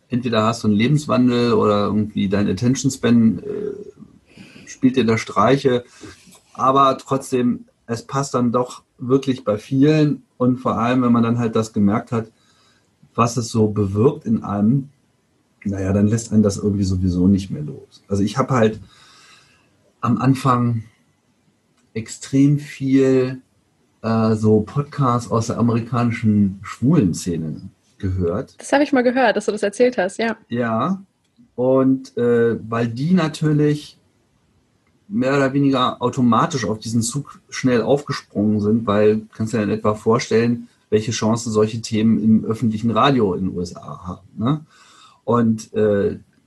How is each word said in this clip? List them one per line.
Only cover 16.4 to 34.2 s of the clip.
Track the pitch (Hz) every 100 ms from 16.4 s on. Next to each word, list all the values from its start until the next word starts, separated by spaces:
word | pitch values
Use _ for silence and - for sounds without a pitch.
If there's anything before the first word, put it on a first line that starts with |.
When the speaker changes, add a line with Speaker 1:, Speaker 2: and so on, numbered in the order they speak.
Speaker 1:
das | 104 -
irgendwie | 104 98 95
sowieso | 95 92 87 92
nicht | 98 98
mehr | 143
los. | 73 69 - - -
Also | 101
ich | 101 139
hab | 131
halt | 131 110 110 - _ - - - - _ _ _ _ _ _
am | 120 120
Anfang | 127 131 135 123 120 113 - _ _ _ _ _ _ _ _ _ _
extrem | 113 113 - - 135 143 143
viel, | - - 135 135 131 131 127 131 _ _ _ _ _ _
äh, | 110 113 110 107
so | 107 107
Podcasts | 107 143 143 - 127 120 -
aus | 113 110
der | -
amerikanischen | 117 113 113 123 120 110 110 104 98 -
Schwulenszene | - - 123 165 95 76 92 82 80 73 95 _ _ -
gehört. | 95 92 85 101 - -
Speaker 2:
Das | -
hab | 277
ich | 285
mal | 262
gehört, | 247 254 233 208
dass | 220
du |
das | 208
erzählt | 202 - 247 247
hast, | 185 -
ja. | 226 - -
Speaker 1:
Ja, | - 233 113 165 190 - _ _ _ _ -
und, | 127 131 131 131 - -
äh, | 120 117 117 110 110
weil | 117 117
die | 117 156
natürlich | 185 151 - 156 147 147 147 - - _ _